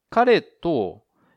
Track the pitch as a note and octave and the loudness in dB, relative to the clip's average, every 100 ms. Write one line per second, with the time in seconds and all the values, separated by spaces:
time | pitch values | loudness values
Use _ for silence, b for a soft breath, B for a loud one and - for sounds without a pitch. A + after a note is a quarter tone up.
0 | - A3+ B3 G#3+ - _ F3 C#3 F#2 G2+ | -6 0 2 2 -2 _ -4 -4 -4 -8
1 | _ _ _ | _ _ _